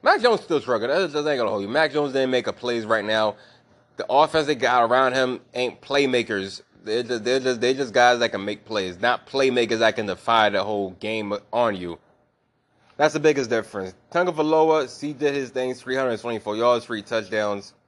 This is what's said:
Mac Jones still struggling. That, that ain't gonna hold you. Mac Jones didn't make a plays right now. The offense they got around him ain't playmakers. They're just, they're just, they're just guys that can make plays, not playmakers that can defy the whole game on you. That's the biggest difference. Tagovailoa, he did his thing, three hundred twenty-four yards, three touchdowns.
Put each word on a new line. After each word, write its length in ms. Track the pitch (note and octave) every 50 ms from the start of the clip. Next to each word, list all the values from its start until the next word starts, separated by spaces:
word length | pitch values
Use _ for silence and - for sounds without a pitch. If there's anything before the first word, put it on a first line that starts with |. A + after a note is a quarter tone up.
| -
Mac 160 | C#4 F#4+ G4 A3
Jones 180 | B3 A3+ -
still 200 | - - E3+ C#3
struggling. 280 | G#2+ A#2+ B2 G#2+ G#2+ B2
That, 220 | C#3 F3 G3 E3
that 180 | C#3+ D3+ D3 D3+
ain't 100 | D3 B2+
gonna 120 | A#2 G2+
hold 120 | A2 G#2 G2
you. 60 | G2+
Mac 240 | A#2+ D3 D#3+ D3+ C3
Jones 200 | D3+ D3 C#3+ C3
didn't 180 | C3+ C3 C3
make 160 | B2+ B2 A#2
a 60 | A2+ G2+
plays 340 | - - A#2+ A#2+ A#2 A2
right 180 | G#2+ A2+ A2 G2+
now. 300 | G#2+ A2 A2 A2 G#2+ G2+ - - - _ _ _ _ _ _ _ _ _
The 100 | - - -
offense 380 | A2+ C#3 D#3 D3+ - D#3+ D3+
they 80 | C#3 D3+
got 340 | A#2+ A#2+ A#2+ B2 B2 A#2+ A2+
around 260 | B2 B2+ C3 B2+ B2+
him 260 | C3 C3 B2+ B2+ - - _ -
ain't 280 | A#2+ B2+ A#2+ - -
playmakers. 840 | - - C3+ C#3+ C#3+ C3+ B2+ B2 A2+ - A2 G2 F#2+ G2 F#2 - - _ _ - -
They're 180 | G#2+ A2 A#2+ B2
just, 220 | A2+ B2 A#2 G#2
they're 160 | A#2+ B2+ C3+
just, 200 | B2+ C3 B2+ A2+
they're 140 | A#2+ A#2+ C3+
just 180 | C3+ C#3+ A#2+ G2
guys 280 | B2+ B2 B2 B2 A#2+
that 80 | A#2 A2
can 160 | - G2 G2
make 200 | G#2 G#2 G#2 _
plays, 360 | - A2 G#2 F#2+ F#2 F2+ F2+
not 260 | G#2+ A#2+ B2 - -
playmakers 540 | - - C#3 C3+ C3 B2 B2 A#2+ A2 A#2 A2+
that 160 | A#2 A2 A2
can 100 | - A2
defy 420 | G2+ F#2 - - - A#2 A2+ A2 G#2
the 140 | G2+ G2 G2
whole 300 | G2+ G#2+ G2+ G2+ F#2 F#2+
game 420 | F2+ - G#2+ A2 A2 G#2+ G2+ G2+ G2+ - _ -
on 220 | A#2 A#2+ A2+ G2+
you. 240 | F#2+ F2+ F2 E2 - _ _ _ _ _ _ _ _ _ _ _ _ _ _ _ _ _ _ _
That's 180 | - D3 D#3 D3+
the 60 | D#3
biggest 300 | D3 D#3 D3 C#3 C3 A2
difference. 440 | A#2+ A2+ G#2+ - - G#2 F#2+ F#2 - _ _ _ -
Tagovailoa, 880 | E3+ F3+ F3+ E3+ D3+ D#3 D3+ D#3 D#3+ D#3+ D#3+ D#3+ D#3+ C#3 B2+ - -
he 120 | - D3 D3
did 220 | B2 D3 C#3+ C#3
his 160 | C#3+ C3+ A#2+
thing, 240 | - B2+ B2+ B2+ B2+
three 220 | B2+ - C3+ B2+
hundred 240 | C3 C3+ B2+ A#2 G#2
twenty-four 340 | - A#2+ A#2 A2 - G#2+ G#2
yards, 300 | G#2+ A#2 A#2+ B2 A#2+ A#2
three 180 | - A#2 G#2+ G#2
touchdowns. 720 | - A#2+ A2+ G#2+ F#2+ A2 G#2+ G#2+ G#2 G2+ G2+ G2 - _ _ _